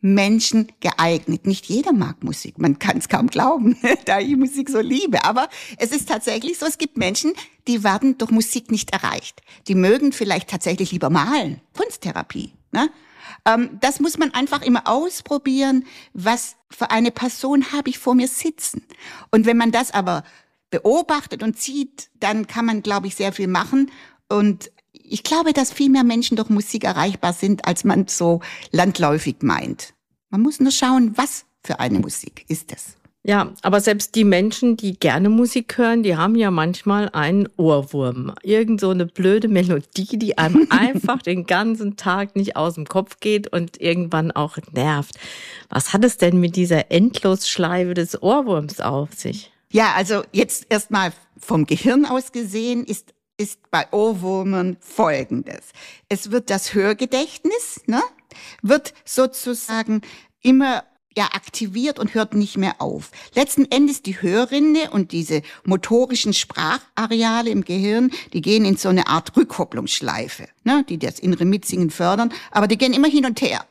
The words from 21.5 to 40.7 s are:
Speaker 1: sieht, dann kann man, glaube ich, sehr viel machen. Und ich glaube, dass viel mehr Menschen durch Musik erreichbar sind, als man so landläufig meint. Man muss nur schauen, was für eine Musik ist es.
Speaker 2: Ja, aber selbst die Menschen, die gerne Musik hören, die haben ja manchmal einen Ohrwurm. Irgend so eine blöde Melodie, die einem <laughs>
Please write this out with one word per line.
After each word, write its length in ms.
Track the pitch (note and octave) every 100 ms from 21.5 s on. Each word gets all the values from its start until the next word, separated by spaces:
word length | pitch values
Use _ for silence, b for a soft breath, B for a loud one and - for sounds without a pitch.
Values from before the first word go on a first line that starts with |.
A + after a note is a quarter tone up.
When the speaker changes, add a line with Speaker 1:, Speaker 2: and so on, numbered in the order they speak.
| A3+
Speaker 1:
sieht, 500 | - C#4 C4+ - - _
dann 280 | G3+ G#3+ G#3+
kann 180 | A3+ A#3
man, 180 | A3
glaube 240 | G#3 G3+ G3
ich, 80 | -
sehr 180 | G3
viel 140 | G3 F#3+
machen. 440 | F3+ F#3+ C4+ C#4 B B B _
Und 420 | G#3 G#3 F#3 - _ _
ich 300 | _ - G#3+
glaube, 300 | - D#4 E4
dass 180 | C#4+ C4
viel 180 | - C#4
mehr 140 | C4+
Menschen 340 | A#3+ A#3 A#3+ A3
durch 120 | A3
Musik 340 | G#3 G#3 A3+ G3+
erreichbar 480 | - E3+ F#3 F3
sind, 320 | F3 G3 G3+ -
als 180 | F3
man 240 | G#3+ G3+ F#3+
so 340 | - E3+ E3+ B B B
landläufig 680 | E3 F#3 F#3 D#3+ D3+ D#3+ -
meint. 520 | C#3 D#2 - - - _ _ _ _
Man 120 | G3
muss 180 | A#3+ D4
nur 120 | C4+
schauen, 420 | C4+ B3+ C4 A#3 G#3
was 300 | C#4 - - _
für 160 | - -
eine 200 | B2 G2+
Musik 460 | F#2 - - - -
ist 240 | D#3+ -
es. 220 | - - - _ _
Speaker 2:
Ja, 280 | - G3+ E3+ -
aber 200 | F#3 G3+
selbst 340 | G3+ G#3 - A3
die 80 |
Menschen, 540 | G#3 F3+ G#3 - B3 A3+
die 200 | G3+ F#3
gerne 320 | E3 C3 G3
Musik 480 | A3 A#3+ - A#3 -
hören, 260 | A#3 A#3
die 120 | G#3+ E3
haben 200 | F3+ A3+
ja 140 | G#3+
manchmal 600 | F3 D#3+ F3+ - G3+ G#3
einen 400 | D#3+ D3+ F#3+ G3 -
Ohrwurm. 760 | D#3+ D3 C#3 D3 C3 B2+ C3 -
Irgend 380 | F#3 G#3+ A3+ A3
so 100 | G3
eine 160 | F#3 E3+
blöde 420 | - F#3 G#3 A3
Melodie, 680 | G3 F3+ D#3 - - F#3+ A3
die 200 | G#3+ -
einem 300 | D#3+ B3+
<laughs> 20 | D#4+